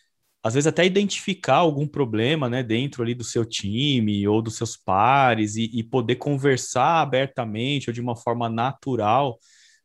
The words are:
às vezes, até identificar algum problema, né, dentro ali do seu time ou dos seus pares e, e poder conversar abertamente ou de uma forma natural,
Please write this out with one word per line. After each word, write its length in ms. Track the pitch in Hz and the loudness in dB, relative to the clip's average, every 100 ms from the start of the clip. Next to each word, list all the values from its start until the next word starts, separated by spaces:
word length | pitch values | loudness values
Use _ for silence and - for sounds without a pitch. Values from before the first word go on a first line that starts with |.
| _ _ _ _ | _ _ _ _
às 120 | 113 | -2
vezes, 140 | 127 151 | 0 2
até 180 | - 180 | 2 2
identificar 720 | 190 202 - - 180 - 135 | 2 0 -2 -6 -4 2 4
algum 280 | 170 139 147 | 4 0 -4
problema, 640 | - 127 107 120 151 127 | -2 -2 0 0 0 -2
né, 140 | 123 | -2
dentro 400 | 120 113 139 - | -2 -2 -2 -4
ali 100 | 117 | -4
do 120 | 123 113 | -4 -4
seu 180 | 120 | -2
time 840 | 113 - 98 110 147 131 107 101 101 | -2 -4 -4 0 0 2 2 0 2
ou 160 | 107 | 0
dos 140 | 113 - | 0 -6
seus 220 | 113 - | -8 -6
pares 800 | - 95 113 139 131 113 107 107 | 0 2 4 4 4 2 0 -2
e, 120 | 113 | -4
e 100 | 117 | -4
poder 320 | 117 131 113 123 | -2 -2 0 -2
conversar 840 | 147 139 139 127 - 127 143 165 | -2 0 2 0 -2 0 2 2
abertamente 880 | 143 127 135 - 117 104 127 143 120 | 2 0 -2 -4 -6 -4 -4 -4 -4
ou 40 | |
de 60 | 117 | -6
uma 160 | 123 117 | -6 -4
forma 320 | - 120 117 | -4 -2 -2
natural, 880 | 113 123 139 - 120 104 120 143 113 _ _ _ _ | -2 -2 -4 -4 0 2 2 2 -4 _ _ _ _